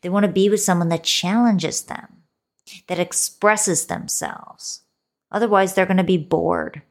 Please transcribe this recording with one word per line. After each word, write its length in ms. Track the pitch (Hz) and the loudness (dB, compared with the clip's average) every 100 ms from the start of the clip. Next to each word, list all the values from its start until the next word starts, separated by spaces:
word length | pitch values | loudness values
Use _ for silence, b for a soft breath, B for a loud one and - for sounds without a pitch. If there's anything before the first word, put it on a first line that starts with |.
They 80 | 180 | -2
wanna 180 | 196 202 | 0 2
be 220 | 190 202 | 2 2
with 100 | 202 | 2
someone 300 | 202 175 165 | 2 2 2
that 140 | 165 | 0
challenges 800 | - - 175 214 240 196 156 - | -2 -2 0 2 2 2 -2 -6
them, 400 | - - - _ _ _ _ _ - B _ | -10 -14 -16 _ _ _ _ _ -20 B _
that 120 | 175 | -4
expresses 880 | 175 - - - 208 214 202 160 - | -4 -2 -6 0 2 2 0 -2 -4
themselves. 960 | - - - - - - - - - _ _ _ _ _ | -8 -6 -6 -6 -12 -18 -18 -16 -16 _ _ _ _ _
Otherwise, 420 | 202 233 202 190 | -4 2 2 2
they're 120 | 185 185 | 0 2
gonna 160 | 185 | 2
be 140 | 180 185 | 2 0
bored. 680 | 147 160 170 165 156 - _ | 0 0 0 -2 -4 -10 _